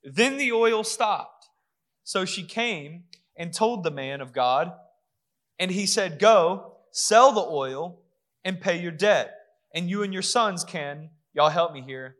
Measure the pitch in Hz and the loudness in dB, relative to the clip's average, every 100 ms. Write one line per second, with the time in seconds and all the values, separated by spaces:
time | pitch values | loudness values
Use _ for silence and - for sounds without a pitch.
0 | 139 135 247 277 262 233 226 220 220 - | -8 0 0 2 -2 2 2 2 -4 -2
1 | 220 180 - _ _ _ _ _ _ _ | -2 -2 -6 _ _ _ _ _ _ _
2 | - 196 185 - 165 226 233 180 147 170 | -6 -4 -4 -8 -8 -4 -4 -6 -10 -18
3 | - - _ - 170 170 220 240 165 139 | -20 -20 _ -14 -10 -2 -2 0 -4 -6
4 | 135 139 127 127 123 131 170 175 _ _ | -8 -8 -8 -2 2 2 -2 -8 _ _
5 | _ _ _ _ _ _ 185 185 196 - | _ _ _ _ _ _ -4 -2 -2 -2
6 | 190 156 208 214 165 196 - - _ - | -2 4 6 6 4 0 -10 -20 _ -6
7 | - 220 269 214 160 151 131 131 170 175 | 4 8 8 6 -2 -4 -4 -6 -10 -12
8 | _ _ _ _ 185 185 190 170 175 156 | _ _ _ _ -8 -4 -2 -2 -4 0
9 | 208 170 107 - _ _ _ 165 175 202 | 4 4 2 -10 _ _ _ -8 -6 -4
10 | 202 190 170 247 220 175 170 170 143 147 | -4 -6 -2 0 0 -2 -10 -8 -10 -12
11 | 156 _ _ 147 151 165 170 143 127 131 | -16 _ _ 2 2 2 -2 -4 -14 -14
12 | 131 131 | -14 _